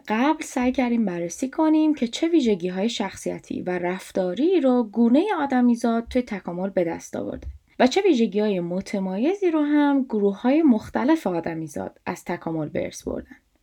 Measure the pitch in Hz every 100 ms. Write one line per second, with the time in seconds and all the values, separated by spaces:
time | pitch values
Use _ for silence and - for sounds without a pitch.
0 | - 220 277 311 311 269 247 254 247 240
1 | 208 175 170 - 262 - 311 311 311 302
2 | 233 - 330 330 240 196 180 185 220 -
3 | 196 - - 175 - - 180 180 175 185
4 | - 196 185 180 320 359 262 247 220 226
5 | 233 262 415 359 277 254 247 233 240 233
6 | 233 254 247 196 - 175 196 190 165 -
7 | - - - - - - _ - 254 359
8 | 403 254 226 196 214 190 170 185 - 202
9 | 190 190 285 403 359 311 294 294 294 277
10 | 254 214 202 196 247 294 320 214 - 220
11 | 247 320 202 170 170 160 160 - - -
12 | - 180 - 175 165 160 147 - - -
13 | - - - - _ _